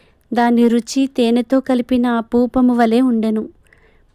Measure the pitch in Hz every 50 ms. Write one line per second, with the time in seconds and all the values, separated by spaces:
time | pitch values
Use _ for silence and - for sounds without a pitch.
0 | _ _ _ _ _ - 233 240 240 240 240 233 240 233 233 240 226 - - 269
1 | 269 269 - - 240 226 233 247 233 - 269 269 254 - 254 247 247 - 254 247
2 | 240 247 240 233 226 - - 240 247 240 - 262 254 247 247 233 240 226 220 240
3 | 262 254 233 220 214 226 220 214 220 - - _ _ _ _ _ _ _ _ _
4 | _ _ -